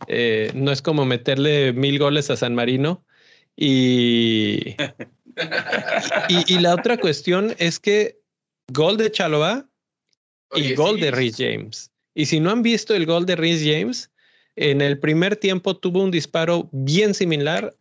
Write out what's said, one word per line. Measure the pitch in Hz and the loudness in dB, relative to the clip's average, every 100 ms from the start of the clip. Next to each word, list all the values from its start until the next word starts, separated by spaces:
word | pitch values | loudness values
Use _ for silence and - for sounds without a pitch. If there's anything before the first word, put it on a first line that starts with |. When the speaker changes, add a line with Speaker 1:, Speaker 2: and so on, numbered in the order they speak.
| - | -6
Speaker 1:
Eh, | - 117 110 107 131 | -2 0 0 -2 -2
no | 139 | 0
es | 139 | 0
como | 165 151 131 | 0 0 2
meterle | 123 131 135 147 147 135 | 0 0 0 2 2 2
mil | 123 139 139 | 2 0 2
goles | 143 147 143 | 2 2 0
a | 123 | -2
San | 123 120 | 0 0
Marino. | 120 127 147 180 _ _ _ _ _ - | 0 2 0 -2 _ _ _ _ _ -2
Y, | 147 131 127 127 120 117 113 110 104 104 - 104 143 - - _ - - 160 - - - - - - 202 - | 2 4 4 4 4 4 2 2 0 -2 -4 -8 -8 -8 -20 _ -18 -10 -6 -6 -4 -4 -2 -4 -2 -4 0
y, | 175 165 185 | 0 2 2
y | |
la | 175 | 2
otra | 175 233 240 | 2 0 0
cuestión | 180 147 - 180 214 - | 0 -2 0 0 0 -2
es | 170 156 | -2 -2
que | - 208 208 - _ _ _ _ - | 0 0 0 -6 _ _ _ _ -8
gol | 131 160 214 | 0 0 2
de | 220 | 0
Chalobah | 214 175 151 160 247 - _ _ _ _ _ _ _ - - | 0 0 2 0 -2 -8 _ _ _ _ _ _ _ -10 -4
y | |
Speaker 2:
Oye, | 143 127 | -2 0
Speaker 1:
gol | 170 214 | 0 0
Speaker 2:
sí. | |
Speaker 1:
de | 156 | -2
Reece | 123 127 113 120 | 0 -2 -2 -4
James. | 110 104 - - _ _ - | -6 -10 -16 -20 _ _ -4
Y | 143 | 0
si | 156 | 2
no | 165 | 2
han | 233 | 2
visto | 233 220 - 208 | 0 0 0 -2
el | 160 | 0
gol | 170 180 | 0 0
de | 170 | 0
Reece | 165 165 151 | 0 0 0
James, | 151 214 247 - _ _ _ _ - | 0 -2 -6 -12 _ _ _ _ -2
en | 165 139 | 0 2
el | 143 143 | 0 0
primer | 156 160 190 208 | 0 2 0 0
tiempo | 190 185 196 190 | -2 -2 -2 -4
tuvo | 185 180 | -2 0
un | 190 | 0
disparo | 170 143 170 165 170 - | -2 -2 -2 0 -2 -2
bien | 135 135 165 214 | -6 0 2 2
similar | 196 180 156 143 180 214 - | 0 0 0 -2 -4 -6 -8